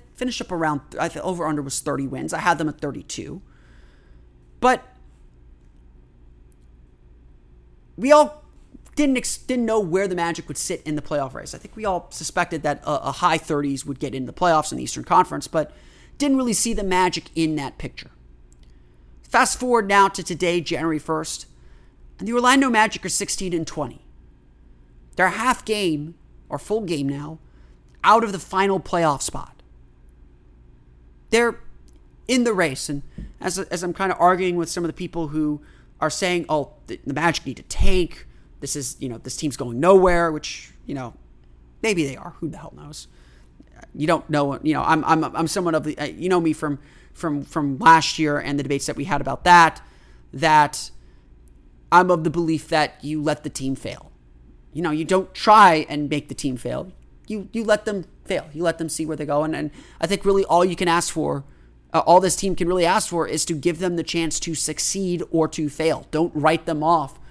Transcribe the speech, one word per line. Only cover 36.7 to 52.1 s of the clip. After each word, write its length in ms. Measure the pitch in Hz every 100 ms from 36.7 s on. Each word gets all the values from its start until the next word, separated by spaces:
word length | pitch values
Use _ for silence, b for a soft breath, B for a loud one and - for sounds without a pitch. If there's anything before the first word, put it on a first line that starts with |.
| - -
the, 120 | 101 -
the 80 |
Magic 320 | 143 170 - 143
need 100 | -
to 60 |
tank. 640 | - - 196 185 175 - - b b -
This 160 | 139 151
is, 200 | 131 -
you 80 | 131
know, 100 | 113
this 180 | 120 -
team's 200 | 151 123
going 240 | 123 117
nowhere," 500 | 170 196 180 175 170
which, 420 | 151 - - - -
you 100 | -
know, 200 | 139 120 - - - - - - -
maybe 240 | 226 180 139
they 100 | 127
are. 180 | 175 -
Who 100 | 160
the 100 | -
hell 160 | 156 139
knows? 320 | 147 151 - b b b b - - - -
You 120 | - 151
don't 220 | 165 -
know. 300 | 147 143 135
You 120 | 156
know, 100 | 139
I'm, 200 | - 160
I'm, 200 | - 165
I'm 240 | 147 143 160
someone 260 | 202 175
of 100 | 160
the, 140 | 151 -
uh, 60 |
you 240 | 147 80 180
know 120 | 180
me 120 | 165
from, 260 | 156 156 143 b b b
from, 300 | - 165 147
from 360 | 139 165 143 131
last 420 | 208 165 - -
year 180 | 151 147
and 180 | 110 143
the 40 |
debates 240 | 135 139 -
that 80 |
we 100 | -
had 160 | 139 143
about 220 | 135 127
that, 400 | 180 175 160 - b b b b b
that 600 | 143 156 156 147 - - - b b b - - - - - -
I'm 200 | 175 180